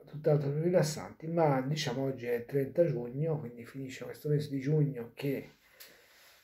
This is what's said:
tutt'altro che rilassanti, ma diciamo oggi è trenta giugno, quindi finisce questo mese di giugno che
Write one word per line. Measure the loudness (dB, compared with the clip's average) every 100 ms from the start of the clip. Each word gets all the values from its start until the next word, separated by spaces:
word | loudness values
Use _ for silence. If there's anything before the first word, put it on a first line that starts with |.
| -16
tutt'altro | -2 2 2 2
che | 0
rilassanti, | 2 4 2 -2 -10 -12 -4
ma | 2 4 4
diciamo | 0 -2 -2 -2
oggi | -2 -2 -2
è | -4
trenta | -2 -2 0 4 4
giugno, | 2 -4 -2 -2 -2
quindi | -6 -12
finisce | -14 -12 -10 -10
questo | -12 -6 0
mese | 0 0
di | -2
giugno | 2 4 4 0 -10
che | -6 -4 -4 -6 -18 _ -20 -20 -20 _ _ -20 -20